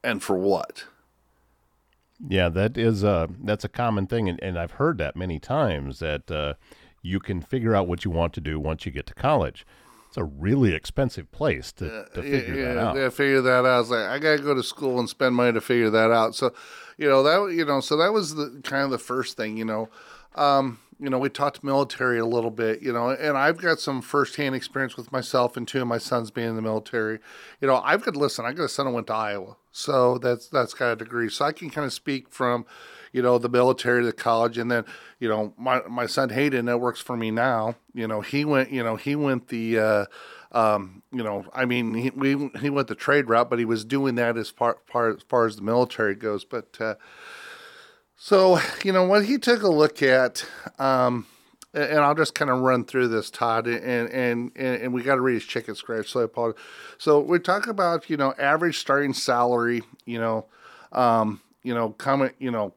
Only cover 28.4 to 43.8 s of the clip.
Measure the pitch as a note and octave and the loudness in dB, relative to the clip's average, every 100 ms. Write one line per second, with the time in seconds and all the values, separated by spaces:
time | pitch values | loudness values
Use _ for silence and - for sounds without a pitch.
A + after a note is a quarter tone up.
28.4 | A#2+ D3+ D3 - C#3 A#2+ A2 A2 A2 G2+ | -6 -4 -4 -2 -2 -2 -4 -4 -2 -4
29.4 | F#2+ - _ - - C3+ B2 B2 B2 A#2+ | -8 -18 _ -12 0 4 4 4 0 -2
30.4 | - C#3+ A#2+ - B2 A2+ A2+ A#2+ A#2 - | -2 -2 -2 -2 -2 -2 -4 -4 -4 -2
31.4 | C#3+ D#3 E3 C#3 C#3 - - C3+ - - | -2 -4 -10 -6 -6 -6 -6 -6 -8 -4
32.4 | B2+ A#2+ A#2 - - - - B2+ B2 A#2+ | 0 0 -4 -18 -20 -20 -6 0 4 4
33.4 | A#2+ B2 B2+ B2+ B2+ A#2+ A#2+ - A#2+ A2+ | 4 4 4 4 2 2 2 0 0 2
34.4 | A#2 A#2 A#2 A#2+ G#2+ - - _ A#2 G#2+ | 2 0 -2 -2 -2 -14 -20 _ -2 -2
35.4 | G#2+ - B2 B2+ G#2 A#2+ A#2 - C3 A2 | -2 -6 -2 -2 -2 -6 -4 -2 -2 0
36.4 | D3 C3 A#2+ A#2+ B2 A#2 - B2 A2 A2 | 0 0 0 0 -2 -4 -8 -6 -4 0
37.4 | B2+ A#2 A2 A#2 _ A#2+ A2+ A2 G2+ C#3+ | 0 0 -2 -6 _ -8 -6 -6 -4 -4
38.4 | D3 C#3+ B2+ C3 A2+ A2 - D3 C#3 B2+ | 2 0 0 -2 -4 -4 -4 -2 0 -2
39.4 | B2 A#2 A2+ A2+ A2 G#2 G2+ - - - | -4 -6 0 2 4 2 0 -10 -20 -20
40.4 | - A#2 A2 G#2 F#2+ G2 _ B2+ A2 G2+ | -4 0 2 2 -2 -16 _ -6 -6 -6
41.4 | F#2 - B2 B2 A2+ A2 B2+ C3 C#3 C#3 | -8 -4 -2 0 -2 -2 -4 -2 0 0
42.4 | C#3 - C#3+ C#3 C3+ G#2+ - C#3+ B2+ A2+ | -4 -4 -2 -2 -2 -4 2 2 4 2
43.4 | A#2+ A#2+ A2+ A2+ | 4 0 0 -2